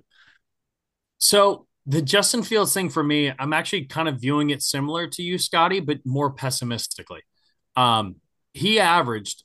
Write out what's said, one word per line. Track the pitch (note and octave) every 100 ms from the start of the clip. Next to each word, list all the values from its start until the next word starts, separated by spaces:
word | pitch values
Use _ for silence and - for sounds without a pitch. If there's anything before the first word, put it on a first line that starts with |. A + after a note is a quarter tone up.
| _ _ _ _ _ _ _ _ _ _ _ -
So | - G3+ G3+ G3 _ _ C3+
the | D3+
Justin | C#3 G3+ G3 B3
Fields | F3+ A3 F#3+
thing | G3 F3+
for | D#3+
me, | D3 D3 C#3+ C3
I'm | C#3
actually | D#3 - G3 C3+
kind | D#3 D#3+
of | B2+
viewing | B2 D3 D3
it | C#3
similar | - C#3 D3 E3 E3+
to | F3
you, | F3 F3+
Scotty, | - E3+ F3 F#3+
but | D3 C#3
more | B2+ C3+ C#3+
pessimistically. | C3+ C3+ B2+ A#2+ A2+ - - - E2+ _ _ _ _ _ C3
Um, | B2 A2+ G2 E2+ _ _ _
he | - F3+ A3
averaged | C#3+ E3+ B2+ A2 G2 -